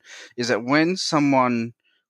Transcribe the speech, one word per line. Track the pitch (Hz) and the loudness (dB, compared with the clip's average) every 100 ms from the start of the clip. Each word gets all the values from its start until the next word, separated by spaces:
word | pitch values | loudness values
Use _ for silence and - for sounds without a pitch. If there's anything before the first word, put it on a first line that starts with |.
| - - - - | -12 -20 -14 -6
is | 120 | -2
that | 107 | -2
when | 120 147 165 185 | 0 2 2 -2
someone | - 160 143 131 123 120 117 - _ _ | -2 0 2 4 2 0 -4 -10 _ _